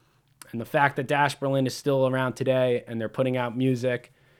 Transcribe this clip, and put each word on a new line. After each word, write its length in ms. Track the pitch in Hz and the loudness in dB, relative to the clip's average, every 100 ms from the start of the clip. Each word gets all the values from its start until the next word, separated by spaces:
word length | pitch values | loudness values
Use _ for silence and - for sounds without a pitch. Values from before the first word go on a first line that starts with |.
| _ _ _ - - | _ _ _ -20 -14
And 80 | 117 | -10
the 60 | 117 | -2
fact 300 | 156 143 139 | 2 2 2
that 120 | 127 | -2
Dash 280 | 143 143 135 | 0 0 0
Berlin 320 | 139 135 131 | -2 0 0
is 80 | - | -2
still 320 | - 139 131 | 0 2 2
around 260 | 131 131 | 0 -2
today 500 | 123 131 131 127 120 - | -2 0 2 2 0 -2
and 120 | 113 | -6
they're 80 | 110 | -4
putting 300 | - 131 127 | -2 0 0
out 180 | 123 117 | -2 0
music 560 | 131 127 127 123 - _ _ _ | 0 0 0 -4 -6 _ _ _